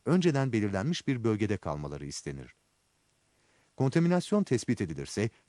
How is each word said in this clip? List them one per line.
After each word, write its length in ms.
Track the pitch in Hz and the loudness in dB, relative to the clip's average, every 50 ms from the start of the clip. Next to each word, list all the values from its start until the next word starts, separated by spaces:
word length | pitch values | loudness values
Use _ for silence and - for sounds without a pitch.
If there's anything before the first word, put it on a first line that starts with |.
| _ | _
önceden 460 | 123 156 185 170 175 139 135 135 135 113 | 0 2 4 4 4 2 2 2 2 2
belirlenmiş 540 | 110 104 104 98 95 101 156 175 - - | 2 2 2 0 -2 -2 -2 -4 -4 -2
bir 180 | - 139 120 110 | -4 -4 0 0
bölgede 320 | 113 110 101 107 101 104 | 0 0 2 0 0 -2
kalmaları 500 | 95 - 85 73 73 73 71 71 71 71 | -2 -2 -4 -4 -4 -6 -8 -8 -8 -10
istenir. 480 | 71 69 - - 73 71 69 64 - - _ _ _ _ _ _ _ _ _ _ _ _ _ _ _ _ _ _ _ _ _ _ _ _ | -10 -10 -10 -10 -10 -10 -10 -12 -16 -18 _ _ _ _ _ _ _ _ _ _ _ _ _ _ _ _ _ _ _ _ _ _ _ _
Kontaminasyon 680 | - 131 135 - 170 170 170 180 180 - - 208 208 190 | 0 0 2 4 4 4 4 4 2 2 2 2 0 2
tespit 360 | - 135 113 - - 120 - | 2 0 0 2 0 0 0
edilirse 500 | 110 80 78 69 69 - - 101 104 107 - _ _ | 0 -4 -4 -6 -8 -6 -2 -2 -2 -2 -4 _ _